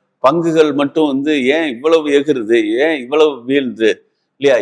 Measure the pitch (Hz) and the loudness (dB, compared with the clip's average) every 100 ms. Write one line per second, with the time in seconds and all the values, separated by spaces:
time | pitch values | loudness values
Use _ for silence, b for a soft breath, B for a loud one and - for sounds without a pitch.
0 | _ _ - 165 170 160 156 139 143 151 | _ _ 0 0 0 2 2 0 -2 0
1 | 156 135 143 151 127 151 160 117 147 165 | -2 -2 -2 -2 0 -2 -2 -4 0 0
2 | 151 143 143 131 107 117 107 117 151 156 | 2 0 0 -2 0 0 0 0 -2 -2
3 | 123 151 156 135 120 139 131 104 110 95 | -4 0 0 0 -2 -2 -2 -2 -2 -2
4 | _ _ _ - 139 120 | _ _ _ -4 0 2